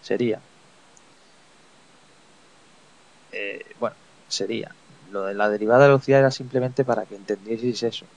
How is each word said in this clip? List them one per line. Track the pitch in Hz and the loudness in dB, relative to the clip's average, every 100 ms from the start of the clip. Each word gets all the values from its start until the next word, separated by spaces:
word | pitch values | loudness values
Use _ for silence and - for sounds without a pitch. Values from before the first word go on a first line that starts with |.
Sería, | - 104 120 107 - _ _ _ _ - _ _ _ _ _ _ _ _ _ _ _ _ _ _ _ _ _ _ _ _ _ _ _ | -4 -2 -2 -4 -8 _ _ _ _ -20 _ _ _ _ _ _ _ _ _ _ _ _ _ _ _ _ _ _ _ _ _ _ _
eh, | 98 101 101 - - | -10 -10 -10 -16 -8
bueno, | 117 - _ _ _ | -8 -8 _ _ _
sería, | - 98 110 - - _ - - | -6 -4 -6 -8 -16 _ -20 -10
lo | 98 | -6
de | 95 | -6
la | 101 104 | 0 0
derivada | 104 107 123 | 0 4 6
de | 143 | 8
velocidad | 135 131 135 | 6 4 4
era | 135 | 4
simplemente | 131 127 127 127 127 | 0 -4 -2 -2 -2
para | 127 113 | -2 -2
que | 95 101 | -4 -14
entendieseis | 98 101 101 113 123 110 | -6 -6 -4 -4 -4 -2
eso | 117 - - | -6 -6 -18